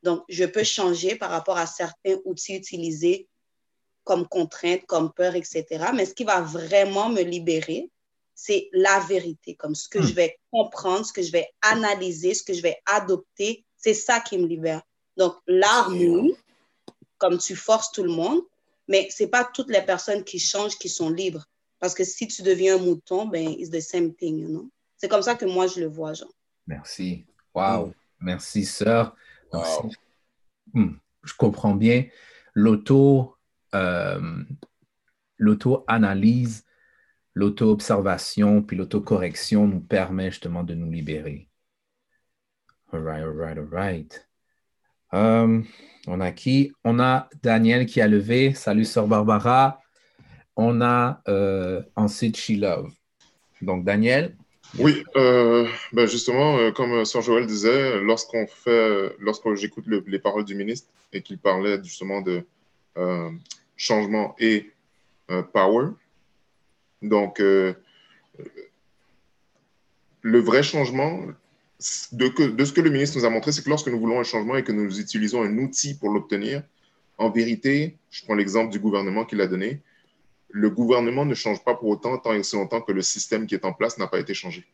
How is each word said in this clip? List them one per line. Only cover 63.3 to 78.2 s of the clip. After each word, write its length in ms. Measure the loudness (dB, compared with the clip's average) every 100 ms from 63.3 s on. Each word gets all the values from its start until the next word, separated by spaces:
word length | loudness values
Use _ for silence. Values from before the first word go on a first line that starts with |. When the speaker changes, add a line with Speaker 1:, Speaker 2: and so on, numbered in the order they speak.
| -12 _ -20 _ -10
Speaker 4:
changement 580 | -2 0 0 -2 -4 -2
et, 320 | 0 0 -2 _ _ _ _ _ -6
euh, 120 | -6
power, 480 | -2 2 4 4 0 -6 _ _ _ _ _ _ _ _ _ _
donc, 400 | 0 2 2 2
euh, 340 | 4 6 4 -2 _ _ _ _ _ -20 -18 -18 -20 _ _ _ _ _ _ _ _ _ _ _ _ _ _ _
le 180 | 4 4
vrai 220 | 6 4
changement... 580 | 2 0 -2 -2 -2 -4 -10 -16 _ _ _ _ -10 -10 -10
De 160 | 0 0
que, 140 | 2
de 220 | 2 2
ce 80 | 2
que 80 | 4
le 100 | 4
ministre 260 | 2 0 0
nous 60 |
a 60 | 0
montré, 220 | 0 -2
c'est 100 | -4
que 60 | -2
lorsque 200 | -2 -2
nous 120 | -2
voulons 180 | 0 0
un 60 |
changement 320 | -2 -4 -2 -2
et 80 |
que 80 | -2
nous 280 | -2 -2 -4
utilisons 420 | -6 -2 -2 0
un 160 | 0 -2
outil 360 | -2 -4 -4
pour 160 | -4 -2
l'obtenir, 520 | -2 -2 -4 -4 -6 -10 _ _ _ _ -2
en 120 | 0
vérité, 640 | 2 0 0 0 0 0 -8 _
je 140 | -20